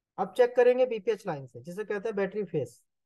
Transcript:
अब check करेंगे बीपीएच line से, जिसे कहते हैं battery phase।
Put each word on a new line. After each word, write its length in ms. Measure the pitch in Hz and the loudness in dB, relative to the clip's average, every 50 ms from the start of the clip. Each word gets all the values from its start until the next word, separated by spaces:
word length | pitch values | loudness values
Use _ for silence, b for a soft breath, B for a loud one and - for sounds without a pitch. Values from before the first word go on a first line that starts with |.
| _ _ _ - | _ _ _ -6
अब 160 | 190 190 - | -6 -6 2
check 220 | - 247 240 247 | 2 2 4 4
करेंगे 300 | 254 247 247 247 254 254 | 4 4 6 6 4 2
बीपीएच 400 | 254 233 220 180 226 220 196 - | 0 0 -4 -4 -4 -4 -4 -4
line 200 | 185 156 139 135 | -8 -8 -8 -10
से, 140 | 127 _ 120 | -14 _ -18
जिसे 240 | 123 165 175 202 214 | -16 -14 -10 -10 -8
कहते 240 | 185 214 202 196 226 | -6 -6 -6 -6 -6
हैं 80 | 214 | -4
battery 280 | 202 196 190 196 214 202 | -2 -4 -4 -4 -6 -8
phase। 360 | 185 - 151 127 - - _ _ _ _ _ _ | -4 -4 -4 -4 -4 -10 _ _ _ _ _ _